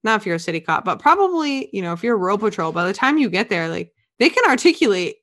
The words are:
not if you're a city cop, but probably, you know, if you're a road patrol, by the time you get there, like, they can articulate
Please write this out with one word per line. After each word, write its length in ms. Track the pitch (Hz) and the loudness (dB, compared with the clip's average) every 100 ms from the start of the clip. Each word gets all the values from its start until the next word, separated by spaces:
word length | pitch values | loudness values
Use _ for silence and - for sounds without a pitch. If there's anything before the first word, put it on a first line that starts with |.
not 160 | 220 220 | 0 0
if 60 | 196 | 0
you're 100 | 170 | -4
a 40 | |
city 200 | 165 165 | -4 -6
cop, 240 | 165 156 | -2 -2
but 160 | - - | -2 0
probably, 680 | 294 359 381 339 294 269 - | 2 4 2 0 -2 -4 -6
you 100 | 196 | -6
know, 100 | 175 | -6
if 100 | 170 | -4
you're 100 | 233 | -2
a 40 | 226 | 0
road 200 | 185 202 | 0 0
patrol, 340 | 214 202 160 | -2 -2 -4
by 140 | 170 180 | -2 -2
the 60 | |
time 240 | 196 262 302 | 0 0 2
you 100 | 247 | 0
get 200 | 180 226 | -2 -2
there, 200 | 180 165 | -2 -2
like, 240 | 170 170 _ _ _ | -6 -10 _ _ _
they 60 | 262 | 2
can 180 | - 453 | 4 2
articulate 680 | 254 370 330 254 185 175 - | 4 2 4 2 2 -2 -8